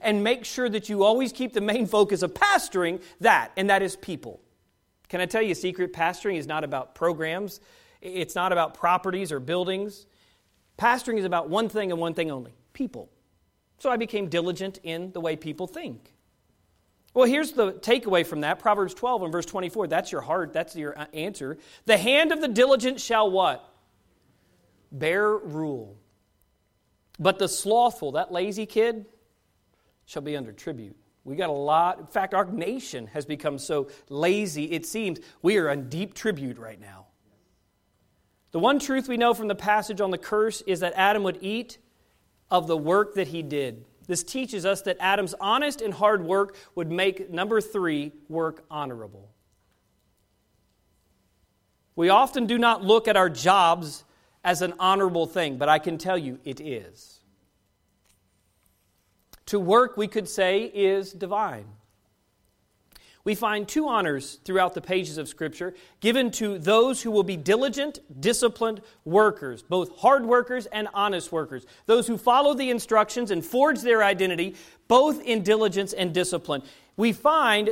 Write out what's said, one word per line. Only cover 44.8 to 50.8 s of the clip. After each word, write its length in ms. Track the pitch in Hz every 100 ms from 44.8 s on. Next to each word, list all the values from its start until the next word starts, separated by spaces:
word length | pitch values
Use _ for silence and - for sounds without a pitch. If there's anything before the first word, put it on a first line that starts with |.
that 160 | 196 180
Adam's 340 | 185 202 185 160
honest 400 | 196 240 294 285
and 140 | 220
hard 280 | 170 208 208
work 320 | 165 196 196 - -
would 180 | - 160
make, 380 | 175 196 190 185
number 320 | 170 202 220
three, 500 | 208 208 175 147 147 - -
work 340 | 160 160 160 -
honorable. 600 | 151 139 117 107 104 101 _ _ _ _ _ _ _ _ _ _ _ _ _ _ _